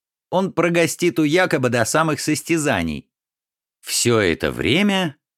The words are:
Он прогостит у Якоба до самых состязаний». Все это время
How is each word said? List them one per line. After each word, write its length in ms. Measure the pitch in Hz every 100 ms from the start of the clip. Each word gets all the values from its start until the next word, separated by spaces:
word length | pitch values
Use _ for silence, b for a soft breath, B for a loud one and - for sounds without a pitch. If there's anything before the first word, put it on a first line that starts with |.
| _ _ _
Он 220 | 180 190
прогостит 680 | - 170 170 165 - 175 160
у 60 |
Якоба 440 | 151 170 180 185 127
до 160 | 120
самых 360 | 110 156 160 147
состязаний». 880 | - 147 - 165 143 104 82 71 - _ _ _ _ _ _ _
Все 380 | - - 120 113
это 320 | 95 78 76
время 680 | 60 78 156 208 190 170 - _